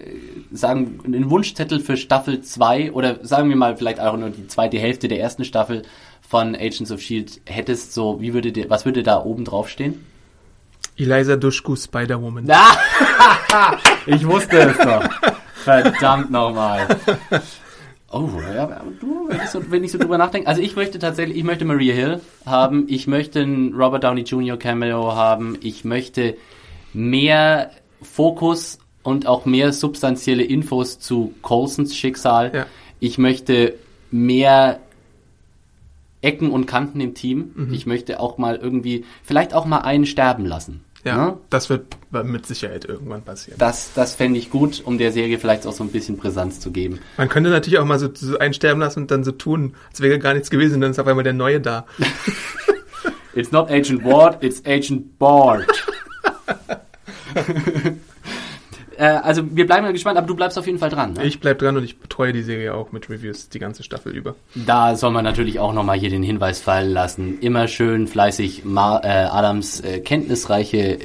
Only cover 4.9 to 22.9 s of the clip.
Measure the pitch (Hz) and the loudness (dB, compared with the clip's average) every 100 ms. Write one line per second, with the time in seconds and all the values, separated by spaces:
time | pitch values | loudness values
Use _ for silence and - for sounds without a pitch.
4.9 | 127 127 101 117 - 123 113 107 117 110 | -2 -4 -4 -4 -6 -4 -2 -2 -4 -10
5.9 | - - - - 117 113 110 110 113 107 | -20 -20 -20 -4 -2 0 -4 -6 -6 -8
6.9 | 101 - 110 107 - - 98 113 120 - | -10 -8 -6 -8 -12 -12 -8 -4 -6 -6
7.9 | - 107 104 113 120 117 110 101 107 131 | -4 -4 -4 -4 -2 -2 -4 0 0 0
8.9 | 127 110 104 - 113 117 98 104 - 139 | 0 2 0 0 -6 -6 -6 -6 -6 -6
9.9 | - - - _ _ _ _ _ _ - | -6 -12 -20 _ _ _ _ _ _ -14
10.9 | - 127 131 135 139 135 131 - 131 - | -4 2 2 4 2 2 0 -4 -6 -6
11.9 | 120 120 123 117 117 127 156 196 - - | -6 -4 -4 -6 -6 6 8 10 8 4
12.9 | - 269 - 240 196 - 208 196 - - | 2 2 8 8 8 2 4 4 4 4
13.9 | 403 - 147 156 190 202 170 147 131 127 | 4 2 2 4 2 4 6 6 6 4
14.9 | 110 - - 320 - - - - 131 127 | 4 2 0 0 0 -6 -4 4 6 6
15.9 | - 135 139 139 127 117 113 107 104 98 | 4 4 4 2 0 0 0 0 0 0
16.9 | 196 - 202 - 160 - - - - - | 0 0 -2 -2 -4 -4 -12 -20 -20 -20
17.9 | - _ - 139 92 82 104 147 - - | -20 _ -6 -6 -6 -6 -6 -6 -8 -14
18.9 | 92 247 330 339 - - 190 156 180 180 | -12 -8 -6 -6 -6 -6 -8 -2 -2 -2
19.9 | 175 170 175 175 196 180 165 202 202 196 | -2 0 2 0 0 -2 0 -2 -2 -4
20.9 | 185 165 160 165 156 170 170 160 143 131 | -4 -6 -4 -4 -4 -4 -2 -2 2 2
21.9 | 123 135 175 - _ - 131 131 143 143 | 2 0 -4 -8 _ -2 2 2 2 0